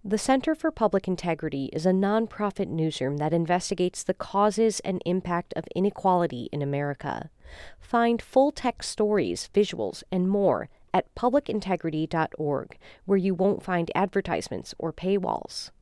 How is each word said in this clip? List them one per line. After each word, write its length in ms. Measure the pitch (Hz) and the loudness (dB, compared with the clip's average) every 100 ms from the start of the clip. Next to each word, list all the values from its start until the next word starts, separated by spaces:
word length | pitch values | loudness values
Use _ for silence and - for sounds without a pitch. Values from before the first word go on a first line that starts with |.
| 202 | -2
The 120 | 208 | -2
Center 360 | - 262 285 | 2 2 2
for 160 | 311 320 | 0 -2
Public 380 | - 214 196 196 | 2 2 2 0
Integrity 600 | 180 175 160 160 139 135 | -2 -2 -2 -2 -4 -4
is 140 | 156 175 | 0 2
a 40 | |
nonprofit 800 | 185 196 220 226 - 208 196 190 | 4 4 2 0 -4 -4 -2 -4
newsroom 480 | 160 160 151 135 147 | 0 -2 0 -2 0
that 160 | 151 | 2
investigates 720 | 165 165 180 - 190 180 - | 2 2 0 0 -2 -2 -2
the 100 | - | -4
causes 680 | 185 - 196 208 208 226 202 | -4 -2 2 4 4 2 2
and 200 | - 185 - | -4 -4 0
impact 480 | 180 180 175 - - | -2 0 -4 -2 -8
of 80 | - | -6
inequality 760 | - 196 - 190 180 175 123 - | 0 0 2 2 4 2 -2 -6
in 80 | 147 | -4
America. 720 | 139 139 143 139 143 - - _ - - - - | -2 -2 -2 -4 -6 -6 -10 _ -20 -18 -18 -20
Find 400 | - 233 233 233 | 0 2 4 2
full-text 680 | - 262 277 - 254 - - | 2 4 4 2 -4 -4 -10
stories, 580 | - 208 208 110 87 - | -2 2 2 0 -4 0
visuals, 480 | - 208 175 101 - - | 2 2 0 -6 -6 -6
and 160 | 185 185 | -2 0
more 400 | 202 196 107 - _ - | 2 2 2 -2 _ -2
at 200 | 185 - | -2 -2
publicintegrity 920 | - 247 269 - 214 190 180 165 156 160 | -2 2 2 0 -4 -2 -2 -2 -2 -2
dot 280 | 170 156 - | 0 0 -2
org, 400 | 151 135 - - - - - | -2 -2 -4 -16 -20 -16 0
where 100 | 196 | 2
you 180 | 185 | 2
won't 280 | 180 196 - | 2 2 2
find 280 | - 180 165 | 0 -2 0
advertisements 800 | - 190 202 185 92 - 92 - - | 0 0 0 -2 -4 -4 -8 -10 -8
or 140 | 165 | -8
paywalls. 800 | - 185 196 185 - - - - - | -4 0 0 0 -4 -6 -12 -14 -18